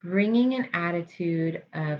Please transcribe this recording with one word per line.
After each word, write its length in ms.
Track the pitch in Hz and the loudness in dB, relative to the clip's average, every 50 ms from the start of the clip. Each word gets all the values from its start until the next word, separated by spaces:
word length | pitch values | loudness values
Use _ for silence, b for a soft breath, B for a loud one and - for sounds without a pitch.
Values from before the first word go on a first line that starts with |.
| - | -8
Bringing 520 | 175 180 190 202 214 226 233 247 254 262 | -2 0 2 2 4 4 4 4 4 2
an 120 | 262 247 - - | 0 -4 -4 -4
attitude 880 | 175 170 170 170 175 170 170 - - 180 170 165 165 165 165 165 165 - _ - | -4 -2 -2 -2 -2 -4 -6 -8 -4 -2 0 0 0 0 0 -2 -4 -10 _ -8
of 260 | 156 156 151 151 | -6 -4 -4 -4